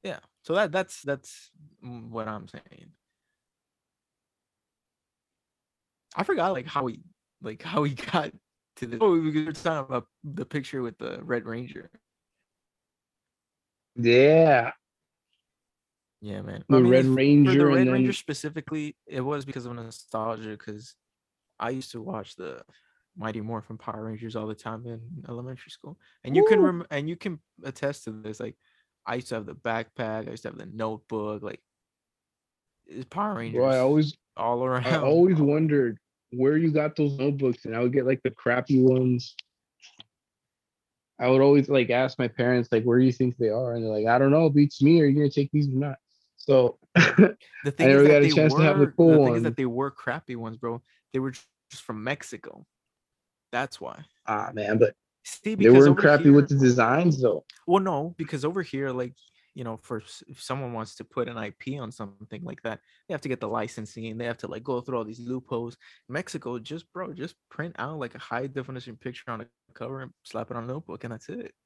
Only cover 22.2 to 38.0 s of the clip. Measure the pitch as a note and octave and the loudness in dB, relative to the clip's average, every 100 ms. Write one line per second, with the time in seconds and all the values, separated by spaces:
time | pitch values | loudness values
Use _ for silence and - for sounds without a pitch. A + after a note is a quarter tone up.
22.2 | G2 - F2 A#1+ - _ _ _ _ - | -12 -14 -14 -14 -20 _ _ _ _ -14
23.2 | A2 A2 G#2+ A2+ - A2+ - A2 A2 A2 | -10 -10 -10 -12 -12 -16 -14 -12 -12 -12
24.2 | A2+ A2 G#2+ G#2+ A2+ A2+ A#2+ A#2 A#2 D#3 | -12 -10 -10 -12 -14 -14 -14 -16 -16 -18
25.2 | - A#2+ B2 C3 - - - D#3+ _ _ | -14 -14 -14 -18 -20 -20 -20 -20 _ _
26.2 | B2+ D#3 G#4+ G#4+ E4 F3 E3+ D3 D3+ E3+ | 0 4 6 6 4 2 -6 -6 -6 -8
27.2 | G3 D#3+ _ _ C3+ C3 C#3 C#3+ - A2 | -10 -12 _ _ -16 -8 -8 -8 -14 -14
28.2 | G#2+ G#2+ A2+ - _ _ _ _ - A#2+ | -14 -12 -14 -14 _ _ _ _ -8 -8
29.2 | - A2+ G#2 - A#2 A2+ A2+ - A2+ A2 | -8 -10 -10 -10 -6 -6 -8 -8 -8 -8
30.2 | G#2+ A#2 - - G#2 G#2+ A2 G#2+ _ A2 | -10 -14 -16 -16 -16 -8 -8 -8 _ -8
31.2 | G#2+ G#2+ G#2 - _ _ _ _ _ _ | -8 -8 -12 -16 _ _ _ _ _ _
32.2 | _ _ _ _ _ _ _ F#2 C3 F3 | _ _ _ _ _ _ _ -18 -14 -8
33.2 | G#3 A2+ A#2 A#2+ C3 C3 C3 D3+ D3 - | -6 -6 -6 -2 0 2 2 2 0 -6
34.2 | _ - A2+ A#2+ B2+ B2+ B2 D#3+ C#3 D#3+ | _ -8 -4 -2 -2 -2 0 0 2 4
35.2 | F3+ E3 C#3+ D3+ D#3+ D3 B2 G#2+ _ _ | 4 4 2 2 0 0 0 -4 _ _
36.2 | _ B2 C3+ D3+ E3 D3+ D3+ D#3 D3 C#3 | _ -2 0 2 0 0 -2 -2 -4 -2
37.2 | C#3 C#3 C3+ A#2+ - A2+ B2 B2+ | -4 -2 -4 -4 -8 -4 -2 0